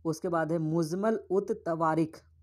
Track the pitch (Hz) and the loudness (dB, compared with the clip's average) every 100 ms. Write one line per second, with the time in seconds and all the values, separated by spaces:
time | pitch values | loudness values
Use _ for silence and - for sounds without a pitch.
0 | 165 156 185 165 156 165 156 160 160 175 | -6 -4 -2 0 0 0 0 0 0 0
1 | 214 220 - 185 196 214 - 160 165 160 | 0 0 0 -2 0 -4 -2 0 2 2
2 | 160 - - _ | 0 -2 -20 _